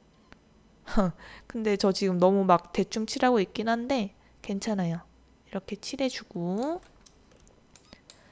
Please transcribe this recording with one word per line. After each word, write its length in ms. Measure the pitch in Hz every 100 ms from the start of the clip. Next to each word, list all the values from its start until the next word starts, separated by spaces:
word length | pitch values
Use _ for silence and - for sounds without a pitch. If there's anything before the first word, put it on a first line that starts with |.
| _ _ _ - _ _ _ _ -
<laughs> 640 | - 180 - - - -
근데 300 | 233 214 202
저 140 | 202
지금 260 | 190 196 180
너무 260 | 185 196
막 280 | 190 175 -
대충 320 | - 185 226 220
칠하고 340 | 269 254 240
있긴 300 | 185 - 220
한데 460 | 233 247 269 196 _ _ -
괜찮아요. 600 | - 196 - 202 170 170 - _ _ _ -
이렇게 260 | 196 - 202
칠해주고, 1080 | - 269 262 - - 175 170 196 285 359 - _ - _ _ - - _ _ - _ - _ - -